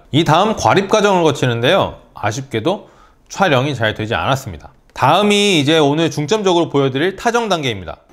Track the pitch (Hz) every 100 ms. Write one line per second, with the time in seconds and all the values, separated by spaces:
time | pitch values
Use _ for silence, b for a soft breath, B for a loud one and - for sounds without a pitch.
0 | - 135 165 156 214 208 110 139 202 214
1 | 202 190 160 - 131 117 123 185 101 -
2 | - - 107 113 135 113 127 208 - B
3 | B B - - 190 131 139 127 110 107
4 | 107 101 92 131 - 80 - _ _ -
5 | 127 170 208 208 208 175 139 160 143 147
6 | 165 139 151 220 190 175 151 143 135 127
7 | 175 196 240 233 226 175 135 101 82 -
8 | _